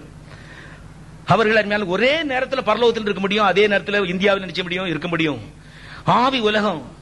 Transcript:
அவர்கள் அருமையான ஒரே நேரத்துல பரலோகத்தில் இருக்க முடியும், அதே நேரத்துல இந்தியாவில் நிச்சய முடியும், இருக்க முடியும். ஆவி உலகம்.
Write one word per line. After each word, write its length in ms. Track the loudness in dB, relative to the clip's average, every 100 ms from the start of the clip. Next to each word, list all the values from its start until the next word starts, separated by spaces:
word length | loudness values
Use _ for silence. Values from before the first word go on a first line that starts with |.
| -16 -20 -20 -20 -20 -20 -20 -20 -20 -20 -20 -16 0
அவர்கள் 300 | 2 4 2
அருமையான 280 | 2 -2
ஒரே 380 | -2 0 2 2
நேரத்துல 380 | -2 -4 -2 -2
பரலோகத்தில் 460 | 0 2 2 2 -2
இருக்க 120 | -2
முடியும், 240 | 0 2
அதே 240 | 4 4 4
நேரத்துல 400 | 2 0 -2 0
இந்தியாவில் 380 | 2 2 2 -2
நிச்சய 160 | -6
முடியும், 240 | -4 -4 -4
இருக்க 220 | -4 -4
முடியும். 320 | 0 0 -2 -10 -18 -20 -20 -18 -6
ஆவி 340 | 2 4 4 2
உலகம். 440 | 2 2 0 -2 -10 -18